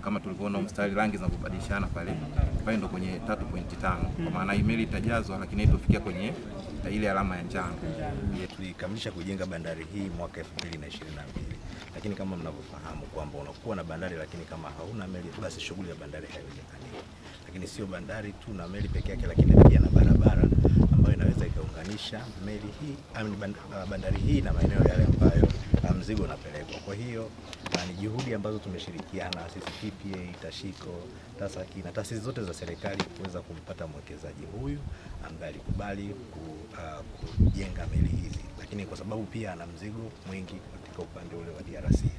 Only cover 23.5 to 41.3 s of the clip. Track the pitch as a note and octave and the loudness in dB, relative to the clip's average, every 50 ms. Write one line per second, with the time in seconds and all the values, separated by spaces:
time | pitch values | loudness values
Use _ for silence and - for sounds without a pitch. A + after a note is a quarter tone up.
23.5 | G#2 - - - G2+ G2 F#2 G2 G2+ F#2+ F#2 F#2+ - - - - - - - - | -6 -8 -12 -10 -10 -8 -6 -6 -6 -4 0 0 0 2 4 4 4 4 4 4
24.5 | - - - - - - - - - - - - - - - - - - - - | 4 4 4 4 6 6 6 6 8 8 8 8 8 8 8 8 10 8 6 6
25.5 | - - - - - - - F2+ F2+ F#2 F2 G#2 A2 G#2 F#2 D2+ C#2+ C#2+ - D2 | 4 0 2 2 2 2 4 0 0 0 0 -2 -2 -2 -2 -2 -4 -8 -10 -10
26.5 | D2+ D2+ C#2+ - D2 - - G2 G2 G#2 A#2+ B2 A#2 A2+ A2+ G#2+ - - - - | -10 -10 -10 -10 -12 -12 -10 -10 -8 -8 -8 -8 -6 -8 -8 -10 -12 -16 -16 -16
27.5 | - - - - - F2 F2 F2+ F2 F2+ G#2 G#2+ A2 B2+ C3 B2+ A2+ G#2 G2 G#2+ | -16 -12 -6 -4 -4 -4 -4 -6 -6 -6 -6 -4 -4 -4 -4 -2 -4 -4 -4 -4
28.5 | G#2+ G#2 - G2+ F#2 E2 - - E2+ D#2+ - - F#2 F#2 F2+ F#2 F2 E2+ E2 E2+ | -6 -6 -8 -8 -8 -8 -10 -10 -10 -12 -12 -10 -8 -8 -6 -6 -8 -8 -10 -10
29.5 | - G2 F2+ F2+ - - G#2+ G#2 G2 - - G2+ F#2+ F2+ F2+ F2+ F2 - - E2 | -12 -10 -10 -10 -10 -8 -8 -10 -10 -8 -10 -10 -8 -8 -10 -10 -12 -12 -12 -12
30.5 | - - - G2+ F2 - - - F2 E2+ F2+ F#2 - - - - - - G2 G2 | -12 -10 -10 -10 -12 -10 -12 -12 -12 -12 -12 -14 -16 -16 -18 -18 -12 -10 -10 -8
31.5 | - F#2+ F#2 F2+ - G2 F2 F2 - A2 G#2 - A#2 A2 G#2 B2+ B2+ B2 G#2 F2+ | -8 -10 -12 -10 -12 -12 -12 -8 -8 -8 -6 -6 -8 -8 -8 -8 -8 -6 -8 -8
32.5 | E2 - F2+ E2+ E2+ E2 - G2+ G2 F#2+ F#2 - - - F#2+ F#2+ F2+ F2 E2 - | -8 -10 -10 -10 -10 -8 -8 -8 -6 -6 -6 -8 -8 -12 -10 -8 -8 -10 -10 -10
33.5 | E2+ D#2+ D#2+ - - - E2+ D#2 D2 C#2+ - - D2 D2+ D2+ D2 - - D2+ D#2 | -14 -14 -12 -14 -12 -10 -10 -10 -10 -14 -14 -14 -14 -14 -12 -14 -12 -12 -14 -12
34.5 | F2+ A2 C3 C#3 D3 D3 C#3+ - - - - - - - - - D#3+ D#3+ F2 D#2 | -10 -8 -6 -6 -6 -6 -8 -10 -12 -12 -14 -14 -12 -12 -12 -12 -12 -12 -12 -12
35.5 | D2 - - - - G2 G2+ G2+ G2+ G2+ G2+ G2+ G2+ B2+ B2 A2+ D#2+ D#2+ D#2+ D#2+ | -12 -10 -6 -4 -4 -4 -4 -6 -6 -6 -8 -8 -10 -12 -14 -14 -14 -14 -14 -14
36.5 | D#2 D2+ D2 - - - E2+ D#2 D2+ D2 D2+ - - - - - - - - G2 | -14 -14 -16 -16 -14 -14 -12 -12 -12 -12 -14 -14 -12 -12 -12 -8 4 4 4 4
37.5 | G2 F#2+ G2 F#2+ - - - D#3+ - - - - - - - - - - - - | 4 0 -4 -6 -6 -6 -6 -2 0 0 2 2 0 -2 -4 -6 -8 -8 -10 -10
38.5 | - - - - G#2 G2+ F#2+ - - - - G#2 G#2+ A2+ G#2 G2 A2+ A2+ A2 G2 | -14 -14 -14 -10 -10 -10 -10 -10 -10 -10 -8 -8 -6 -6 -8 -8 -8 -8 -8 -8
39.5 | F2+ E2 E2+ E2+ F2 D#2+ F#2+ G#2+ G#2+ A2+ A2+ A2 - - - F#2 F#2+ F#2+ F#2 F2 | -10 -10 -12 -14 -14 -12 -12 -12 -10 -10 -12 -12 -14 -14 -12 -12 -10 -10 -10 -12
40.5 | G2 F#2+ - - - F#2 F#2 - - - E2+ D#2+ - E2+ E2+ E2+ | -14 -16 -16 -16 -16 -16 -16 -14 -12 -12 -12 -12 -12 -14 -14 -12